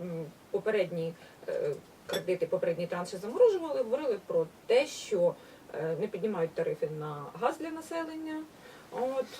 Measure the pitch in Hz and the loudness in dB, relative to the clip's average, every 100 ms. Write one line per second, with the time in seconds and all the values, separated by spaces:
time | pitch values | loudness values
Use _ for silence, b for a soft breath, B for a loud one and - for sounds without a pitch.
0 | 175 165 156 - - - 214 214 180 170 | -6 -6 -6 -10 -4 -2 2 2 2 0
1 | 165 160 B B - - - - - - | -4 -6 B B -4 -2 0 -2 -8 -16
2 | - 151 180 180 165 185 175 165 175 180 | -6 -2 0 0 2 2 2 0 -2 -2
3 | 196 185 202 339 494 381 320 269 226 262 | -4 -6 -4 8 8 8 2 -2 0 0
4 | 294 202 - 170 165 - - 247 302 - | 0 -2 0 0 0 -2 2 4 4 -2
5 | - 214 - - B B - - 160 160 | -2 2 4 2 B B -10 -4 -2 -2
6 | 208 185 214 190 165 - 160 151 156 156 | -2 -2 -2 0 0 0 -2 0 -2 -2
7 | 151 147 143 170 247 330 320 320 320 330 | -6 -6 -8 -2 0 0 -4 -6 -4 -4
8 | 320 320 311 311 311 B B B - 208 | -4 -6 -6 -6 -8 B B B -10 -2
9 | 254 269 233 - | 0 0 -2 -4